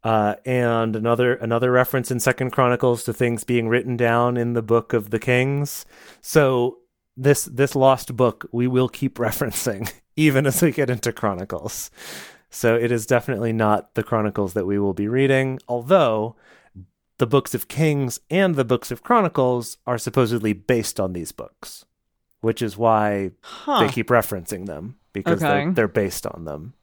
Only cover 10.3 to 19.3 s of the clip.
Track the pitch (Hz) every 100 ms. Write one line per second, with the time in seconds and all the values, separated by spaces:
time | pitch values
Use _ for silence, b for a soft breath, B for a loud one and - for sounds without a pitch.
10.3 | 135 143 127 170 139 127 123 - - 107
11.3 | 92 98 85 107 - - B B B B
12.3 | B B - 117 117 117 120 110 123 -
13.3 | 117 117 110 107 104 - - 110 117 107
14.3 | 98 98 101 92 101 101 92 104 127 135
15.3 | 135 135 131 - 120 120 190 135 110 110
16.3 | - b b b 101 92 _ _ _ 120
17.3 | 139 - 120 - 135 160 143 131 - _
18.3 | 175 190 151 123 123 - 123 - 240 180